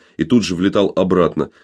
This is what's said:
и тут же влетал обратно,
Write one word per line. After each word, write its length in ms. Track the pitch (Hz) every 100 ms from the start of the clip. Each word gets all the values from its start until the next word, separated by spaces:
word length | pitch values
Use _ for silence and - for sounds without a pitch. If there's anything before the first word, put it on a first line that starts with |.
| _ -
и 80 |
тут 200 | 82 123
же 100 | 92
влетал 380 | 87 95 104 98 -
обратно, 540 | 92 90 85 - 69 -